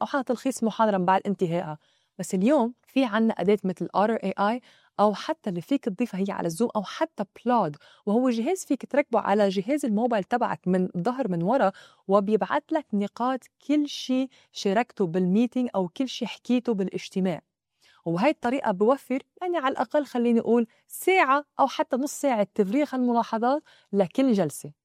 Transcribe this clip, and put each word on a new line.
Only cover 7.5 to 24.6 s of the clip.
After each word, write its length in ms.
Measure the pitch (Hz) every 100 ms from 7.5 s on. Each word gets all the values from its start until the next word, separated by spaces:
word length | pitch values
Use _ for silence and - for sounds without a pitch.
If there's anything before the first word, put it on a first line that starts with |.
| 240 170 147 - _ -
وهو 240 | 214 262
جهاز 340 | 226 233 370
فيك 220 | - 285 -
تركبه 340 | - - 226
على 280 | - 208 202
جهاز 360 | 190 196 294
الموبايل 400 | 277 202 240 226
تبعك 360 | 180 240 - 185 -
من 220 | 185 185 175
ظهر 300 | 170 - 190
من 140 | 175
ورا، 300 | 170 269 196 - - _ -
وبيبعت 640 | 196 202 214 196 285 -
لك 140 | 320 -
نقاط 480 | 202 202 - 247 262 - _ -
كل 200 | 302 294
شي 400 | - - 254 262 _ _
شاركته 540 | - 202 196 247 - 185
بالميتينج 640 | 175 185 196 240 254 247
أو 140 | 196 180
كل 200 | - 262
شي 180 | - 214
حكيته 480 | - - 247 240
بالاجتماع. 640 | 208 185 180 - 190 185 160 - _ _ _ _ _
وهاي 260 | - 170 254
الطريقة 400 | 311 247 269 -
بوفر، 460 | 185 214 269 - 254 - _
يعني، 140 | 359 349
على 160 | 269
الأقل 320 | 262 240 302
خليني 360 | 277 247 240 226
أقول 260 | - 233 226 _ _
ساعة 560 | - - 381 285 277 294 -
أو 60 | 269
حتى 300 | - 311 254
نص 160 | 277
ساعة 340 | - 285 233 202
تفريغ 340 | - 190 254 294
الملاحظات 680 | 262 247 240 220 226 233 294 - _ _
لكل 400 | 196 180 - 269
جلسة، 400 | 202 160 -